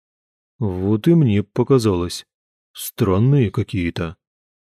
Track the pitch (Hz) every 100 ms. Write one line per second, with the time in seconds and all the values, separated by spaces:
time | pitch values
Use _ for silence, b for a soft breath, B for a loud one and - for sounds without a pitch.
0 | _ _ _ _ _ _ 107 90 95 107
1 | 165 170 135 101 98 - 123 135 107 90
2 | 87 - - _ _ _ _ - - -
3 | 104 92 123 143 104 - 98 101 85 90
4 | 82 - _ _ _ _ _